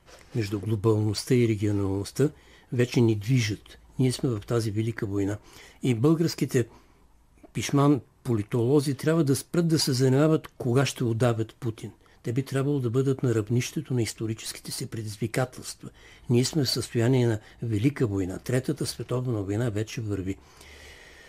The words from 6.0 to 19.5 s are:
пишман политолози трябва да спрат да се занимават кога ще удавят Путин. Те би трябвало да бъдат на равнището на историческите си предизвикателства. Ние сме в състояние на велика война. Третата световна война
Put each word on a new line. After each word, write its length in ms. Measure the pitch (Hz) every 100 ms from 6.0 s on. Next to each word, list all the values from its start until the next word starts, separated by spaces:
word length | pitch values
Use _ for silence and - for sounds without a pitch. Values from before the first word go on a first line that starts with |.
| 143 165 160 - 135 127 117 - _ _ _ _ _ _ -
пишман 480 | - - 143 143 139 - _
политолози 720 | 131 113 101 123 117 147 139
трябва 300 | 127 156 165
да 120 | 139 135
спрат 320 | - 170 165
да 100 | 156
се 140 | -
занимават 560 | 127 131 131 156 156 -
кога 380 | - 123 123 135
ще 180 | -
удавят 500 | 123 113 123 110 110
Путин. 360 | - 117 107 107 - _ _
Те 100 | -
би 100 | 120
трябвало 380 | 135 135 139 143
да 100 | 123
бъдат 320 | 127 135 131
на 120 | 127
равнището 600 | 113 101 120 - 170 -
на 80 | 127
историческите 720 | 107 - 110 110 - - -
си 140 | - 131
предизвикателства. 1000 | 113 107 104 113 - 131 - - - - - - - -
Ние 140 | 120
сме 200 | 131 160
в 60 | 131
състояние 560 | 113 - 117 113 131 120
на 120 | 110 - -
велика 440 | 120 104 131 143 120
война. 320 | 98 92 92
Третата 480 | - 127 147 135 135
световна 560 | - 120 127 127 110
война 280 | 95